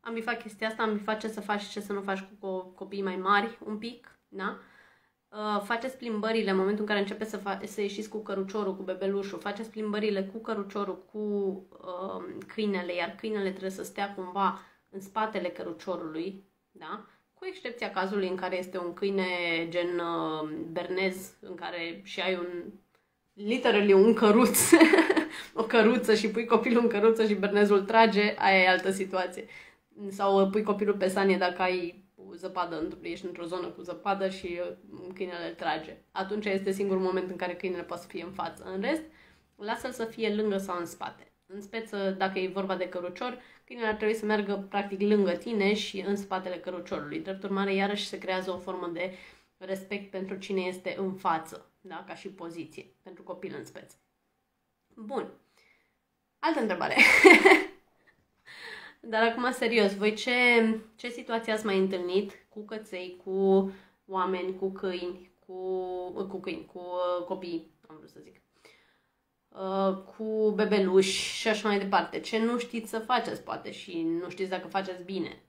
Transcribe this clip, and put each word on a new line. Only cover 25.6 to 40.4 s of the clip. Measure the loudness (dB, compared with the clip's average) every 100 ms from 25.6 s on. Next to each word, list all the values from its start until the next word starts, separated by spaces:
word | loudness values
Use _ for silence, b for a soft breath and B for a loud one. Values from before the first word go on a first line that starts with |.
căruță | 4 6 8 6 4 4
și | 4
pui | -2 2
copilul | 2 4 4
în | 4
căruță | 6 6 6 4
și |
bernezul | 4 2 4 6 6
trage, | 6 6 8 6 2 4
aia | 6 8
e | 8
altă | 6 2
situație. | -2 -2 -2 -4 -6 -14 B B B _ -14 -12
Sau, | 0 4 6
uh, | 6
pui | 4
copilul | 0 0 2 2
pe | 0
sanie | 2 4 4
dacă | 2 2
ai | 0 0 -4 -10 _ _ -18 -12
zăpadă, | -8 -4 -4 -4
într-o, | -6 -8
ești | -10 -10 -10
într-o | -10 -8
zonă | -6 -8
cu | -10
zăpadă | -12 -6 -2 0 -2
și, | -4 -8 -6
uh, | -8 -10 -16 -16 -16
câinele | -8 -8 -6 -8
îl |
trage. | -6 -4 -4 -6 -18 _
Atunci | -8 -4 -4 -2
este | -2 -2
singurul | -2 0 2
moment | 2 0 -4
în | -6
care | -6 -6
câinele | -6 -6
poate | -8 -10
să | -10
fie | -12
în | -10
față. | -8 -8 -8 -10 -6
În |
rest, | -2 -2 -4 B B B B _
lasă-l | -8 -6 -6
să | -6 -8
fie | -2 -2
lângă | 0